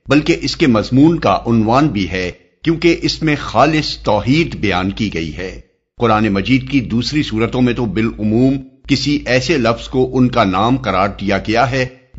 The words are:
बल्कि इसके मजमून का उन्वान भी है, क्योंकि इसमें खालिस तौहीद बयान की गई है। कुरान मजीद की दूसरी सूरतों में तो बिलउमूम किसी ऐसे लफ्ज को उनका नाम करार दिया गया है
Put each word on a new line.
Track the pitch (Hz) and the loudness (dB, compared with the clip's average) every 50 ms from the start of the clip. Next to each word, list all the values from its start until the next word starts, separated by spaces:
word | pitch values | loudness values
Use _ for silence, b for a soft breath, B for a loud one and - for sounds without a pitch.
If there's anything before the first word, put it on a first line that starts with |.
| - - | -2 2
बल्कि | 135 151 151 160 170 | 2 2 4 2 0
इसके | - 139 139 - - 170 | 0 -2 -6 -2 0 2
मजमून | 139 113 107 98 - 123 127 143 165 170 | 2 2 2 2 2 4 4 6 6 4
का | 156 147 107 92 | 2 2 0 0
उन्वान | - - 120 117 113 107 107 117 135 151 151 | 0 0 0 0 2 2 2 2 2 2 2
भी | 104 104 95 | 0 -2 -4
है, | 82 92 95 92 90 - - _ _ _ _ - | -2 -4 -4 -4 -6 -8 -12 _ _ _ _ -4
क्योंकि | 151 165 156 165 170 | -4 -2 2 2 0
इसमें | 160 - - 147 - - 160 156 147 131 | 0 2 -2 -4 -4 -2 -2 -2 -2 -2
खालिस | - - - 110 135 156 156 156 147 - - - - | -4 -2 2 2 2 4 2 0 -2 -4 -8 -6 -2
तौहीद | - 107 104 - 117 139 160 170 135 110 82 | 0 0 0 2 2 2 2 0 -2 -4 -4
बयान | - 101 90 90 92 98 | -2 -2 -2 -2 -2 -4
की | 98 - 113 98 | -4 -4 -4 -4
गई | - 82 82 78 | -4 -6 -6 -8
है। | 76 80 92 92 95 - - _ _ _ _ _ _ - | -8 -10 -10 -10 -12 -14 -20 _ _ _ _ _ _ -2
कुरान | 120 113 107 107 110 110 | 0 2 2 2 2 2
मजीद | 98 98 95 98 131 131 127 131 | 0 0 0 0 0 0 0 0
की | 139 139 | -2 -2
दूसरी | 113 90 107 117 123 - 143 151 139 | -2 -2 -2 -2 -2 -2 -2 -2 -2
सूरतों | - 107 107 117 113 120 127 | -2 -2 -2 -2 -2 0 0
में | 127 123 117 | 0 0 0
तो | 123 123 | -2 -4
बिलउमूम | 107 87 110 110 113 - - 107 107 110 117 127 135 139 135 135 - _ _ - - | -4 -2 -2 -2 -2 -2 -2 -2 0 2 2 2 2 2 0 -6 -10 _ _ -4 -2
किसी | 143 127 - 143 147 143 - | -2 -2 0 -2 -2 -2 0
ऐसे | 113 123 131 127 - 170 | 0 0 0 2 0 0
लफ्ज | 143 113 113 117 117 - | 2 2 2 0 0 -4
को | - - 131 131 | -4 0 0 0
उनका | 127 131 131 127 120 123 120 110 | 2 2 2 2 2 4 2 2
नाम | 95 92 92 107 117 135 | 2 2 2 2 2 0
करार | 131 127 107 95 92 98 104 | 0 -2 -2 0 0 0 0
दिया | 98 - 101 98 98 | -2 -4 -2 0 0
गया | 95 95 104 110 117 131 | 0 0 0 2 2 2
है | 123 127 135 127 127 - - _ _ - | 2 0 -2 -4 -4 -6 -16 _ _ -12